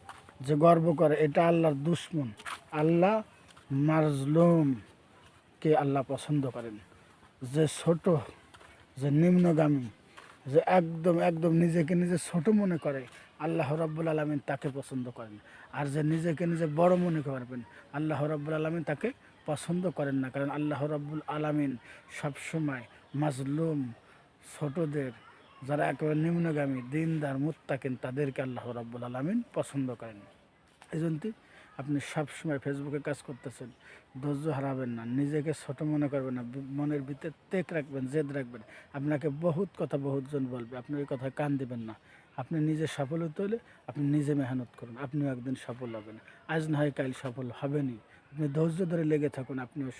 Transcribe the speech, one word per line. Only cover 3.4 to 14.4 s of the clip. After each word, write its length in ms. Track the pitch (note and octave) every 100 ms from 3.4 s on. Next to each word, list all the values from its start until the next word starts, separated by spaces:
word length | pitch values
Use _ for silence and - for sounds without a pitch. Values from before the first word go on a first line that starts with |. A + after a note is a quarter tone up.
| - - -
মাজলুমকে 2000 | C#3 D3+ D#3+ D#3 C#3 C3+ D#3+ E3+ E3 C#3+ A2+ - - - - - - _ _ D#3+ D3+
আল্লাহ 280 | C#3+ C#3 B2
পছন্দ 420 | C3 - D3 C3
করেন, 280 | A#2+ A#2 G#2+ - - - - - _ B2+
যে 140 | D3 D3+
ছোট, 420 | - E3 E3+ F#3+ D3+ - - - - - - - -
যে 140 | C#3+
নিম্নগামী, 720 | D3 F3 F3+ F3 D#3 D3+ C#3+ A#2 - - - - - C3
যে 140 | D3+ -
একদম, 540 | F#3 E3 E3 F3 E3+
একদম 300 | F3+ D#3+ E3+
নিজেকে 460 | E3 E3+ E3+ D#3 F3
নিজে 220 | F3 F3
ছোট 320 | - F3 F3+
মনে 280 | G#3 G3 F3
করে, 300 | D3+ C3+ B2 - - -
আল্লাহ 360 | D#3 E3 C3+ D#3
রাব্বুল 320 | D#3+ D#3 D#3+
আলামিন 320 | D#3 D3+ D3